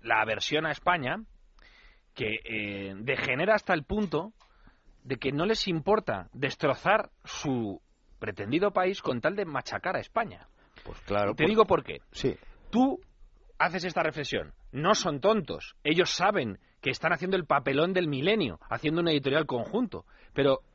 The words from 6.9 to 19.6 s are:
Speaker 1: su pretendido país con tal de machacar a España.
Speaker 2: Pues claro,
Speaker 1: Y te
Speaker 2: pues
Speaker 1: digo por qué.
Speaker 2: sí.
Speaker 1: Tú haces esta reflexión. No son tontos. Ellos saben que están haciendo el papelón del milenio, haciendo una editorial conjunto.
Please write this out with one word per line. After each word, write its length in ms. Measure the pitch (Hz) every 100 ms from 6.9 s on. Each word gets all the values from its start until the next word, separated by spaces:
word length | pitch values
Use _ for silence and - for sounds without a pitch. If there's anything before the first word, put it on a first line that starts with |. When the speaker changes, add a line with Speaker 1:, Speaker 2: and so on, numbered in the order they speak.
| 214 - _
Speaker 1:
su 560 | - - 147 127 107 95 _ _ _ -
pretendido 540 | 107 98 101 151 202
país 320 | 196 185 196
con 180 | 165 123
tal 140 | 151 202
de 100 | 180
machacar 500 | 135 - 101 185 165
a 40 |
España. 480 | - 220 214 85 - _ _ -
Speaker 2:
Pues 160 | - -
claro, 300 | - 101 101
Speaker 1:
Y 40 | 117
te 80 |
Speaker 2:
pues 60 | 160
Speaker 1:
digo 160 | 220 214
por 180 | 165
qué. 160 | - 71 -
Speaker 2:
sí. 240 | - 131 - - - -
Speaker 1:
Tú 300 | 220 262 370 - _ - - - -
haces 260 | 170 180 175
esta 180 | 170
reflexión. 500 | 156 147 139 107 76 - -
No 240 | 127 165 214
son 260 | 175 143
tontos. 540 | 185 220 143 80 - -
Ellos 260 | 147 165 170
saben 500 | - 185 202 120 92 _ _
que 80 | 135
están 240 | 131 160
haciendo 240 | - 185 190
el 80 | 165
papelón 480 | 143 139 135 170
del 140 | 185 165
milenio, 520 | 135 156 220 139 78 -
haciendo 320 | 117 156 165
una 100 | 170
editorial 340 | 151 135 147 143
conjunto. 600 | 123